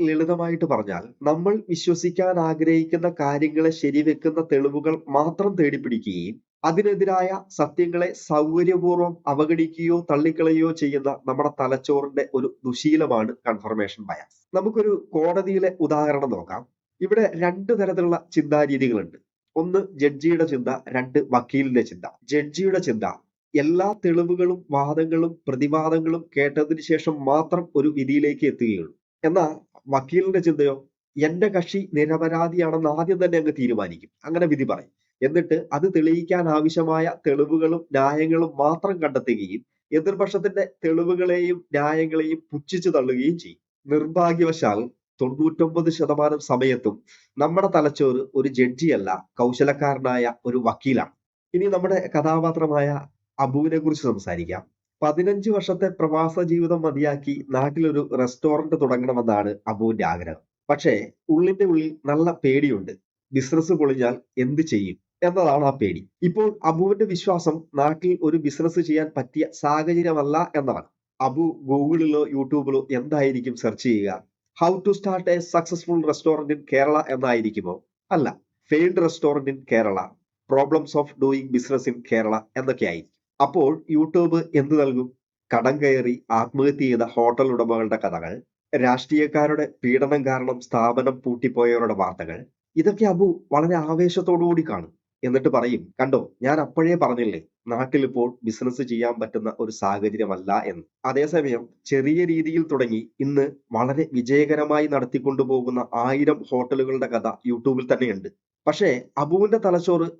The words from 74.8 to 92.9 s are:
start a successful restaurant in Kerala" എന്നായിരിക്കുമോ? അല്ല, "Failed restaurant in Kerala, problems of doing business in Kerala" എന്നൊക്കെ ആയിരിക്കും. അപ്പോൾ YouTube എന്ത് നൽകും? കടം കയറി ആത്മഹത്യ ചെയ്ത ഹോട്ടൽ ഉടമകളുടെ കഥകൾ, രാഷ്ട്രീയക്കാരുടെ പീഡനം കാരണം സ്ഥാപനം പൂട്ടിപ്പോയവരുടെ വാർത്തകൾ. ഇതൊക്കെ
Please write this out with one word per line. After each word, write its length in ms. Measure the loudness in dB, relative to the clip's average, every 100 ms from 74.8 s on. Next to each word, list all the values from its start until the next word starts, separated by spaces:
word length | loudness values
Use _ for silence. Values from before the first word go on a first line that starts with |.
| 0
start 320 | 0 -2 -2
a 160 | 0 0
successful 600 | 0 -2 -2 -4 -2 0
restaurant 540 | 0 0 0 0 -2
in 60 | -6
Kerala" 440 | 0 2 4 2 0
എന്നായിരിക്കുമോ? 720 | -2 0 0 0 -4 -6 -8 _ _ -4
അല്ല, 260 | 0 0 -4 _ _ -2
"Failed 240 | 2 2 2
restaurant 520 | 0 2 0 0 -2
in 60 | -6
Kerala, 600 | 0 0 2 -2 -6 _ _ _ 0
problems 360 | 2 4 2 0 -2
of 60 | -4 0 0
doing 200 | 0 0
business 360 | -2 0 -2 -2
in 60 | -6
Kerala" 440 | -2 0 2 -2 -4 -6
എന്നൊക്കെ 280 | -4 -2 -4
ആയിരിക്കും. 580 | -4 -12 _ _ 0
അപ്പോൾ 420 | 0 4 2 0 0
YouTube 500 | 0 2 2 2 0 0 0
എന്ത് 260 | 2 2
നൽകും? 320 | 2 0 -4 -10 _ _ -4 0
കടം 240 | 0 2
കയറി 420 | 2 2 0 -4 -2
ആത്മഹത്യ 460 | -2 0 0 0 2
ചെയ്ത 240 | 0 0
ഹോട്ടൽ 440 | 0 2 2 2 2
ഉടമകളുടെ 480 | 2 0 0 0 -2
കഥകൾ, 460 | -2 -6 -8 -12 -16 _ _ 0
രാഷ്ട്രീയക്കാരുടെ 920 | 2 2 0 0 2 2 2 0 -4 -4
പീഡനം 420 | 0 2 2 0 0
കാരണം 340 | -2 -4 -6
സ്ഥാപനം 600 | -2 0 2 2 0 -2
പൂട്ടിപ്പോയവരുടെ 720 | -4 -2 -2 2 2 4 0
വാർത്തകൾ. 520 | 0 -2 -4 -10 -12 -16 _ _ -2
ഇതൊക്കെ 300 | 0